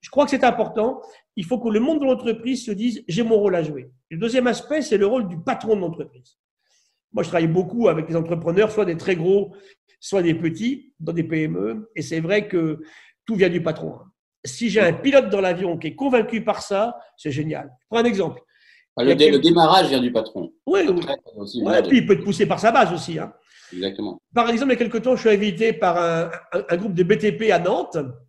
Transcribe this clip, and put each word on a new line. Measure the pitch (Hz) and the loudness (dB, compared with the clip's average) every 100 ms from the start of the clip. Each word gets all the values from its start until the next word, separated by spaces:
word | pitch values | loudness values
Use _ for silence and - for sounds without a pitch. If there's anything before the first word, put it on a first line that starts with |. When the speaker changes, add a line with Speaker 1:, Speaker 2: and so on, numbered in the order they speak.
Speaker 1:
je | - | -6
crois | - | 0
que | 285 | 0
c'est | 269 | 4
important. | 254 - 214 - 220 - - - _ - | 2 2 -2 0 -2 -4 -14 -20 _ -12
Il | |
faut | 170 247 | -4 -4
que | 233 | 0
le | 220 | 0
monde | 254 311 | 0 0
de | |
l'entreprise | 269 254 233 226 233 262 | 2 0 -2 -4 -4 -6
se | - | -6
dise, « | 196 240 214 - | -4 -4 -4 -6
J'ai | 170 | -2
mon | 226 220 | 2 2
rôle | 202 | 2
à | 180 | 0
jouer. » | 156 143 127 _ _ | -2 -6 -14 _ _
Le | 165 | -6
deuxième | 226 254 247 | -2 0 0
aspect, | 220 - 311 | -2 -4 -4
c'est | 277 202 | 0 2
le | 202 | 2
rôle | 254 202 | 0 -2
du | 170 | -6
patron | 170 240 214 214 | -6 -6 0 -2
de | |
l'entreprise. | 175 165 - 127 _ _ _ _ _ _ _ _ _ | -2 -8 -14 -16 _ _ _ _ _ _ _ _ _
Moi, | 214 | -6
je | 165 | -2
travaille | 175 165 | 0 2
beaucoup | 170 185 233 226 | 0 -2 -2 -2
avec | 160 160 | -2 -4
des | 165 | -6
entrepreneurs, | 165 170 160 175 214 | -4 -6 -4 0 0
soit | 208 | 0
des | 196 165 | -4 -4
très | 185 180 | -4 -2
gros, | 170 196 196 - - _ _ _ | 2 0 0 -10 -20 _ _ _
soit | - 196 | -4 -2
des | 175 | 0
petits, | 165 165 165 226 269 - _ | 0 -2 -4 -6 -6 -10 _
dans | 160 | -8
des | 170 | -6
P | 165 160 | -4 -2
M | 156 170 | -4 -4
E. | 202 226 214 | -4 -6 -12
Et | - | -12
c'est | 151 160 | -8 -6
vrai | 165 208 208 | -2 -2 0
que | 170 165 151 - - - _ | -2 -2 -4 -12 -20 -20 _
tout | - 220 | -6 0
vient | 185 | 2
du | 175 | 2
patron. | 165 156 160 127 - _ _ _ | -2 -4 -8 -12 -20 _ _ _
Si | - - 233 | -14 -6 0
j'ai | 196 | 4
un | 185 | 4
pilote | 165 269 269 220 | 4 4 4 4
dans | 196 | 0
l'avion | 185 175 190 165 | 0 0 -2 -4
qui | 160 | -6
est | |
convaincu | - 269 247 220 226 | -4 2 2 2 -2
par | 220 202 | -2 -4
ça, | - 196 226 233 - _ | -2 -2 -2 -4 -18 _
c'est | 156 | -8
génial. | 135 156 151 - _ | -4 -4 -6 -10 _
Je | _ | _
prends | 226 | 0
un | |
exemple. | 233 196 165 131 _ _ _ _ _ - | 2 2 -2 -4 _ _ _ _ _ 0
Speaker 2:
Ah, | |
le | 127 | 2
Speaker 1:
Il | |
y | |
a | |
Speaker 2:
dé-, | 139 151 | 6 6
Speaker 1:
quel- | |
Speaker 2:
le | 143 | 6
démarrage | 151 170 156 190 160 | 6 6 6 6 4
vient | 131 | 2
du | 123 | 0
patron. | 131 - - 170 _ - | -2 -4 -8 -10 _ -2
Speaker 1:
Oui, | 381 330 | 0 2
oui. | 254 | 0
Speaker 2:
Après, | - - | -2 -8
c'est | - 208 | -10 -16
aussi | 202 247 | -10 -4
une | |
Speaker 1:
Ouais, | - | 0
Speaker 2:
manière | 208 | 2
de | - | 4
Speaker 1:
puis | 262 | 4
il | - | 4
peut | 196 | 2
te | |
pousser | - - 190 | 2 0 0
par | 170 | 2
sa | 214 | 2
base | 262 202 | 4 2
aussi, | 175 - 160 | 0 -6 -8
hein. | 214 - _ _ - | -10 -14 _ _ -18
Speaker 2:
Exactement. | 90 95 - 104 - _ | -8 -8 -6 -10 -10 _
Speaker 1:
Par | 233 233 | 0 0
exemple, | 233 269 | 0 0
il | |
y | 240 | 0
a | |
quelque | 233 233 | 0 -2
temps, | 247 254 | 0 2
je | |
suis | 226 | 4
invité | 208 208 175 226 | 2 2 0 -2
par | - 190 170 | 2 0 2
un, | 170 165 165 175 - | 0 0 -4 -8 -6
un, | 175 - | -6 -2
un | 170 | -2
groupe | 214 | -2
de | 175 | 0
B | 175 190 | 2 2
T | 214 | 2
P | - 220 | 0 2
à | 180 | 2
Nantes | 170 262 320 165 135 120 | 2 -2 -2 -6 -8 -12